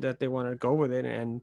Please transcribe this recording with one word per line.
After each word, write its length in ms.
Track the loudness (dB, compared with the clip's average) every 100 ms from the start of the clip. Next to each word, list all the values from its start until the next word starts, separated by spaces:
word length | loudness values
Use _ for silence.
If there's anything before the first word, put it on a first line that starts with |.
that 180 | -2 0
they 80 | -2
wanna 260 | 0 -2 0
go 180 | 2
with 180 | 4 4
it. 120 | 2 -2
And 340 | -2 -4 -6